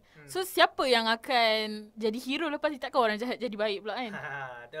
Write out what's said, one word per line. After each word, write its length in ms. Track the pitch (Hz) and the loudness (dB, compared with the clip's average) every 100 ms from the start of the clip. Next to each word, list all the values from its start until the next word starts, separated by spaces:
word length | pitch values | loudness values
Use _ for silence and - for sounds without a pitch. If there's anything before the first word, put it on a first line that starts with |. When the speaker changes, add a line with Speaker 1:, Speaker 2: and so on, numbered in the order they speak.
| - | -18
Speaker 1:
Hmm. 140 | 156 143 | -20 -8
Speaker 2:
so, 160 | 359 | -4
siapa 420 | 370 349 359 - | 0 4 4 4
yang 220 | 277 233 226 | 2 4 4
akan 880 | 233 - 247 226 220 214 214 214 | 0 2 4 4 2 -2 -8 -12
jadi 260 | 220 220 233 | -4 -4 -2
hero 300 | 254 269 330 | -4 -2 -2
lepas 180 | 294 302 | -2 -2
ni? 100 | 277 | -2
Takkan 220 | 269 285 | -2 2
orang 160 | 220 214 | 2 2
jahat 220 | 247 226 | -4 -4
jadi 160 | 233 | -6
baik 260 | 208 214 196 | -4 -4 -4
pula 140 | 214 208 | -6 -6
kan? 160 | 240 | -6
Speaker 1:
<laughs> 60 | 151 | -8
Ha, 160 | 143 139 127 120 120 | -8 -8 -10 -12 -12
tu 120 | 156 | -8